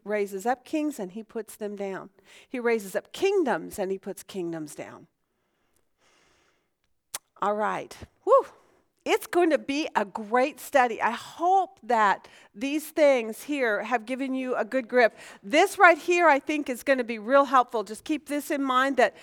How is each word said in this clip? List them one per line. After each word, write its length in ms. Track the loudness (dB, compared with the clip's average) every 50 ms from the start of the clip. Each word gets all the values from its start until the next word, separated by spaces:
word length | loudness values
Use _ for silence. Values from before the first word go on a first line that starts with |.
| -8
raises 420 | -4 -2 -2 -2 -4 -6 -4 -2
up 180 | -2 -2 -2 -4
kings 340 | -4 -4 -2 -2 -4 -4 -6
and 140 | -8 -10 -10
he 100 | -12 -14
puts 320 | -12 -10 -12 -12 -12 -12
them 220 | -10 -10 -10 -8
down. 320 | -8 -8 -8 -8 -8 -10 -14 _ _ _ _ -20 -20 -16 _
He 100 | -8 -4
raises 380 | 0 0 0 0 -2 -4 -6
up 160 | -6 -8 _ -6
kingdoms 680 | -2 0 0 2 2 2 2 0 -2 -4 -8 -8 -6
and 120 | -6 -6
he 80 | -6 -6
puts 240 | -8 -10 -14 -14 -14
kingdoms 520 | -12 -10 -8 -6 -6 -6 -8 -10 -12 -12
down. 320 | -14 -14 -14 -16 -20 -20 -20 _ _ _ _ _ _ _ _ _ _ _ _ _ _ _ _ _ _ _ _ _ _ _ _ _ _ _ _ _ _ _ _ _ _ _ _ _ _ _ _ -14 -14 _ _ _ _ -4
All 140 | -2 -2
right. 380 | -2 -2 -2 -4 -4 -8 -12 -16 -20 -20 -20 _ _ _
Whew. 220 | 4 4 4 4 2 -6 _ _ _ _ _ _ _ _ _ -4
It's 220 | -2 -2 -2 -2
going 240 | -2 0 2 2 4
to 80 | 2 0
be 300 | -2 -2 -4 -4 -4 -4 -2
a 80 | -4 -4
great 560 | -4 -6 -10 -6 -2 0 0 0 0 -2 -8
study. 420 | -6 0 2 2 2 2 0 -2 -4
I 80 | -4
hope 720 | -4 -6 -10 -14 -8 -4 0 2 2 2 2 0 -6 _ -4
that 460 | 0 2 4 4 4 2 0 -4 -14 -20 -20 -20 _ -12
these 360 | -8 -6 -4 -4 -4 -6 -4
things 520 | 0 4 4 4 4 4 0 -4 -8 -10 -8
here 400 | -6 -4 -2 0 0 0 -2 -2
have 240 | -2 -2 -2 -2
given 260 | -4 -6 -6 -4 -4 -4
you 220 | -4 -4 -4 -4
a 100 | -4 -4
good 220 | -4 -4 -4 -4
grip. 300 | 0 4 4 4 4 2 -2 -20 -20 -20 -18 -6
This 340 | 0 4 4 4 4 6
right 220 | 6 8 8 8 6
here, 300 | 2 0 0 4 4 4
I 100 | 4 4
think, 320 | 2 -2 -4 -4 -4 -6
is 140 | -8 -4 -2
gonna 180 | 0 0 0 -2
be 160 | -4 -8 -8
real 260 | -2 2 4 4 4
helpful. 380 | 6 4 2 2 2 0 -6 -6
Just 220 | -6 -10 -10 -6
keep 240 | -6 -6 -6 -6 -6
this 240 | -6 -6 -4 -4 -4
in 100 | -2 -2
mind, 360 | 0 2 2 2 2 2 2
that 180 | 2 2 2 -2